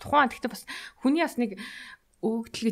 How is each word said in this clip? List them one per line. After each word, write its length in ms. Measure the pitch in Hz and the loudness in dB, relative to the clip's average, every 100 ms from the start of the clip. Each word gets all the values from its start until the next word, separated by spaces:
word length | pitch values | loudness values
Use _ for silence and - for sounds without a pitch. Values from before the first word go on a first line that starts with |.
Тухайн, 260 | - 294 254 | 2 4 4
гэхдээ 160 | - 233 | 0 -6
бас 160 | 208 - - - - | -6 -12 -12 -12 0
хүний 240 | 262 311 | 2 4
бас 160 | 320 - | 2 0
нэг 220 | 233 196 - - - - _ _ 220 | -2 -4 -12 -14 -16 -20 _ _ 0
өгдөл 420 | 226 220 - 226 | 0 -4 -2 -2